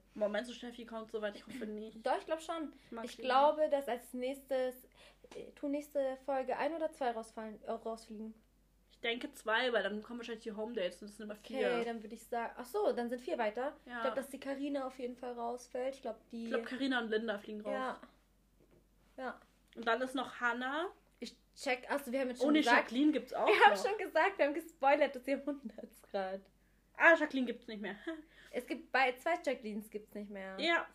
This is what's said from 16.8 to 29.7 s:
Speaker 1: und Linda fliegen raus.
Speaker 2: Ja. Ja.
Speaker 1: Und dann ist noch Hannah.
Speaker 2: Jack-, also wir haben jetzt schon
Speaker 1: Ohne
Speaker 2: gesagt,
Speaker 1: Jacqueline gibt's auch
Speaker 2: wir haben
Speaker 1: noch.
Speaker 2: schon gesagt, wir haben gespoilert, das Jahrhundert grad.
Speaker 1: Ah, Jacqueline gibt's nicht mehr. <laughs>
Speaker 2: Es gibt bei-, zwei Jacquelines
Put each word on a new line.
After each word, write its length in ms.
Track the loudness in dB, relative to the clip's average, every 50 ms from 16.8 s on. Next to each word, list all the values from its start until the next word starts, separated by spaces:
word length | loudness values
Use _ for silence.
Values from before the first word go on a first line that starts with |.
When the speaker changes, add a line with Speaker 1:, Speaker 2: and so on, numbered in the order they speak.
| 0 0 0 0
Speaker 1:
und 80 | 0 2
Linda 280 | 0 0 0 0 -4 -4
fliegen 220 | -6 -10 -10 -8
raus. 120 | -4 -4 -2
Speaker 2:
Ja. 280 | -2 -2 -4 -4 -8 -12 -20 _ _ _ _ _ _ _ _ _ _ _ _ -20 -20 _ _ _ _ _ _ -14 -10
Ja. 220 | -8 -8 -8 -10 -16 _ _ _ _ _ -14
Speaker 1:
Und 100 | -4 2
dann 140 | 2 2 2 2
ist 120 | -2 -2
noch 260 | -4 -4 -4 -6 -2
Hannah. 460 | 0 0 0 0 -2 -2 -2 -2 -2 -4 -6 -12 _ _ _ -12 -12 -12 -12 _ _ _ _
Speaker 2:
Jack-, 340 | -6 0 0 0 0 0 -2
also 220 | -2 -2 -2 -2 -2
wir 80 | 0
haben 80 | 0 0
jetzt 100 | 0 2
schon 80 | 4 6
Speaker 1:
Ohne 100 | 6 6
Speaker 2:
gesagt, 180 | 8 8 8 6 6
Speaker 1:
Jacqueline 300 | 2 2 4 4 4 4
gibt's 200 | 2 -2 -2 -2
auch 140 | 2 4
Speaker 2:
wir 140 | 6 8 10 10
haben 100 | 10 10
Speaker 1:
noch. 120 | 8 2 0
Speaker 2:
schon 100 | 0 0
gesagt, 400 | -4 0 4 4 4 4 4 2
wir 60 | 2
haben 80 | 2 2
gespoilert, 600 | -2 -6 -8 -6 2 6 6 8 8 6 2 2
das 100 | -4 -2
Jahrhundert 600 | -2 -2 -2 -2 -4 -6 -6 -8 -12 -10 -10 -14 -14 -16 -20 -20 -6
grad. 300 | -4 -4 -4 -4 -6 -8 -10 -14 _ _ _ _ _ _ _ _ _ 6
Speaker 1:
Ah, 160 | 10 10 10
Jacqueline 320 | 10 6 0 0 0 0
gibt's 200 | 0 -4 -8 -8
nicht 160 | -12 -12 -8 -8
mehr. 140 | -8 -8 -8 -8
<laughs> 100 | -10 -10 -10 -12 -20 -20 -20 -20 -8 -8
Speaker 2:
Es 140 | -6 -4
gibt 240 | -4 -6 -8 -6 0
bei-, 240 | 2 4 4 4 2
zwei 180 | 0 0 0 0 0 0
Jacquelines 460 | -2 -2 -2 -4 -6